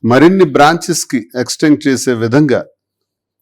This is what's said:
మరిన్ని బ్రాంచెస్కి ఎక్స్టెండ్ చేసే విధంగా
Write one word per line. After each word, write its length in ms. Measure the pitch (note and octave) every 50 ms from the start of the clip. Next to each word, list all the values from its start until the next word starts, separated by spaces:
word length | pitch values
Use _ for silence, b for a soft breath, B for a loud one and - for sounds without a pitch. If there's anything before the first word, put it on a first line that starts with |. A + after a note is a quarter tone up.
| -
మరిన్ని 400 | A2+ B2 C3 C#3+ F3 F#3+ F#3+ F3+
బ్రాంచెస్కి 840 | D3+ C3 D3 C#3+ D3+ E3+ E3 - - E3+ - - - - B2 G2 - - B2
ఎక్స్టెండ్ 480 | B2 - - - - D#3 D3 - - C#3
చేసే 260 | C3 A2+ - C3 B2
విధంగా 520 | A2+ A2+ A2+ A2+ C#3+ D#3 C#3+ A#2+ G2 - - _ _ _ _ _ _ _ _ _ _ _ _ _ _